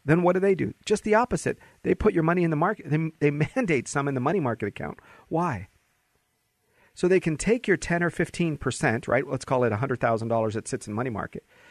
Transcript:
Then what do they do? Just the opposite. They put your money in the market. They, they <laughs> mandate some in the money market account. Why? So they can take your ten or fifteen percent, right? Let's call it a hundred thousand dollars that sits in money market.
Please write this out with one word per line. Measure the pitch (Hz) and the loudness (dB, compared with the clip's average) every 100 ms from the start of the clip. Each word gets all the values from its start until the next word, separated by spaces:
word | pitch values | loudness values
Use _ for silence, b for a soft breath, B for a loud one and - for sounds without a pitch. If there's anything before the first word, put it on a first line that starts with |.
| 135 | 2
Then | 165 | 4
what | 180 | 4
do | 185 | 4
they | 196 185 | 2 2
do? | 151 - - | -2 -4 -2
Just | 214 | -2
the | 214 214 | 2 2
opposite. | 247 165 - - b b | 2 -2 -2 -6 b b
They | - 185 | -2 2
put | 208 | 2
your | 175 | 4
money | 160 180 | 2 2
in | 170 | 2
the | 151 | 2
market. | 180 220 - | 0 -2 -2
They, | 151 160 - | 0 -2 0
they | 147 | 0
<laughs> | 147 151 262 | 2 -2 0
mandate | 214 139 - | 0 0 0
some | 143 139 | -2 0
in | 135 | 0
the | |
money | 131 190 | 0 0
market | 131 110 101 | -2 -2 -6
account. | - 82 - B B B | -6 -10 -10 B B B
Why? | 165 175 104 90 _ _ _ _ _ _ _ _ _ _ b b | -2 -2 -4 -10 _ _ _ _ _ _ _ _ _ _ b b
So | - 180 | -2 2
they | 185 | 4
can | 175 147 | 2 -2
take | 190 240 - | 0 0 2
your | 175 | 0
ten | - 170 | 0 0
or | 170 | 0
fifteen | - 165 - 170 147 | -2 -4 -2 -2 -2
percent, | 131 - 143 113 - | -4 -2 0 0 0
right? | 123 143 | 0 0
Let's | 135 - | -6 -2
call | 131 | 0
it | 120 | 2
a | 104 | 0
hundred | 135 123 | -2 -2
thousand | 123 113 113 | 0 0 0
dollars | 113 110 | 0 0
that | 107 - | -4 -6
sits | 117 - | -10 -8
in | |
money | 107 131 | -6 -4
market. | 101 - - - b b | -6 -8 -12 -18 b b